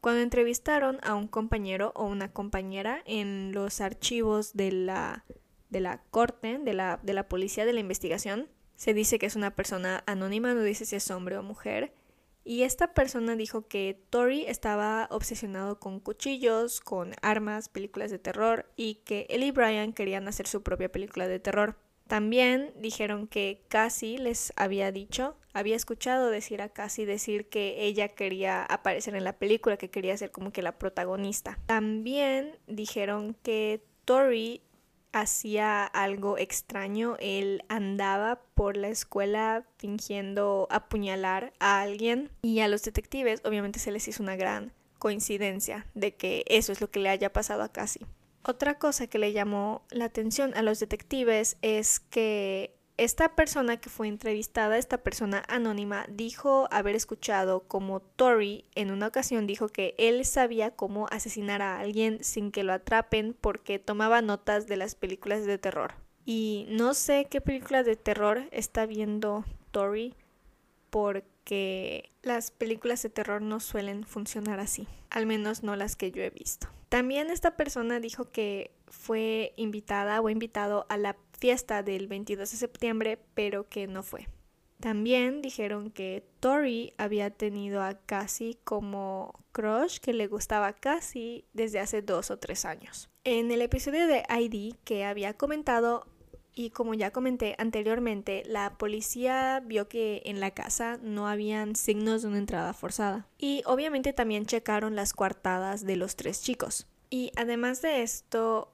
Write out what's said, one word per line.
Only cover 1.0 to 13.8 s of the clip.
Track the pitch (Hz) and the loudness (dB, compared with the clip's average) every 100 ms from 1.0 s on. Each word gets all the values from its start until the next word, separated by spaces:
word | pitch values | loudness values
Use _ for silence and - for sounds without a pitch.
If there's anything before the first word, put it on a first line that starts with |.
a | - | -2
un | 208 214 | -2 -2
compañero | - 220 226 196 190 208 | -4 0 -2 0 -2 -2
o | - | -2
una | 208 202 196 | -4 -2 -6
compañera | - 208 196 190 190 202 277 - | -6 -4 -4 -4 -4 -4 -4 -4
en | 220 202 196 190 | -4 -4 -4 -4
los | 196 202 - | -4 -4 -4
archivos | 196 - - 240 220 214 208 | -6 -2 -2 0 2 2 0
de | 202 196 | -2 0
la, | 185 185 190 - - _ - _ _ _ | 0 0 -2 -4 -6 _ -20 _ _ _
de | 190 | -4
la | 180 - _ | -4 -4 _
corte, | 226 233 233 220 262 | 2 2 2 -6 -4
de | 277 | -2
la, | 190 185 175 | 0 0 -2
de | - | -2
la | 196 196 | -2 -2
policía, | 185 190 - | -2 -2 2
de | 220 | 2
la | 240 | 2
investigación, | 196 - 180 170 208 202 302 _ _ | 0 -4 -2 -2 -2 -4 -6 _ _
se | _ - | _ 0
dice | 214 214 226 | 2 4 2
que | 202 | 0
es | 214 | 0
una | 202 | -2
persona | 202 190 190 185 190 - | -2 -4 -2 -2 -2 -2
anónima, | 196 190 208 247 | -2 -2 0 0
no | 240 | 2
dice | 214 208 | 2 0
si | 220 202 | -4 -4
es | - | -4
hombre | 185 180 196 | -4 -6 -6
o | |
mujer, | 196 208 208 208 269 _ _ _ _ _ | -8 -10 -4 -2 -4 _ _ _ _ _
y | - 233 | -6 0
esta | 254 - 349 | 0 2 2
persona | - 269 247 226 226 | 4 2 2 0 0
dijo | 214 220 214 | -2 -6 -6
que | 202 | -4